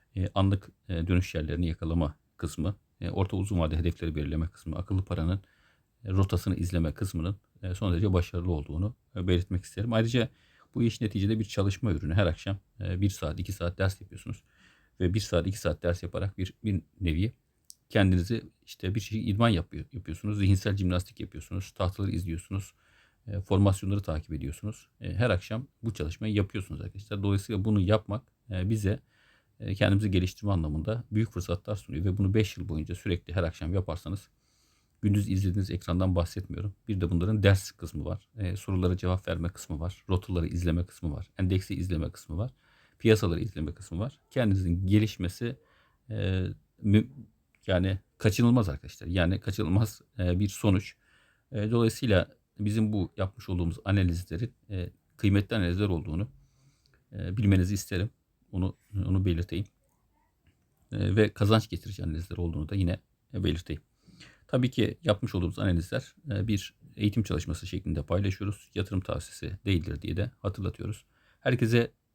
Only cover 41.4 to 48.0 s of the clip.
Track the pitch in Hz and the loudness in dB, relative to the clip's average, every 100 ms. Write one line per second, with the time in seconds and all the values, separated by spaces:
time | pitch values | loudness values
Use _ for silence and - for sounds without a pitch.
41.4 | 92 92 - 98 92 80 76 - - 82 | 0 0 0 -6 -2 -2 -4 -8 -8 -6
42.4 | 120 - _ _ _ _ 113 107 87 82 | -6 -8 _ _ _ _ 4 4 4 0
43.4 | - 76 78 - - 85 120 - _ 131 | -4 -4 -6 -8 -10 -6 -6 -8 _ -2
44.4 | 110 98 87 87 95 104 107 - 90 - | 2 2 2 0 4 4 4 -2 -6 -4
45.4 | 117 127 _ _ _ _ - 107 95 95 | -8 -8 _ _ _ _ -10 -4 0 0
46.4 | 95 98 _ _ 107 104 - 139 - _ | -2 -6 _ _ 4 6 4 -6 -20 _
47.4 | _ _ - 90 95 95 | _ _ 0 2 2 -2